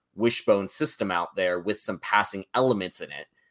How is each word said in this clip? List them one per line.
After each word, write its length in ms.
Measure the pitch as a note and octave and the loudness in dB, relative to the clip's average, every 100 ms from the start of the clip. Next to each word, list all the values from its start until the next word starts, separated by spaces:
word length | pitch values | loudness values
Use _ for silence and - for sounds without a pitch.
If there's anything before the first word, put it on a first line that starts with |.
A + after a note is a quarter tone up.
| _ | _
wishbone 540 | G2 A#2 - - G2+ G2 | 0 0 2 4 2 2
system 420 | - D3+ - G2+ | -4 -4 -2 0
out 240 | F2 E2+ | 0 -2
there 260 | G2 F2+ F2+ | 0 0 0
with 200 | F2+ G#2 | -2 -4
some 180 | - F2+ | -6 -8
passing 440 | - G#2 G2+ G2 F#2+ | 0 2 2 -4 -2
elements 460 | B2 C3 G#2 F2+ - | 2 2 2 -4 -8
in 100 | D2+ | -12
it 160 | C#2+ - _ _ | -14 -16 _ _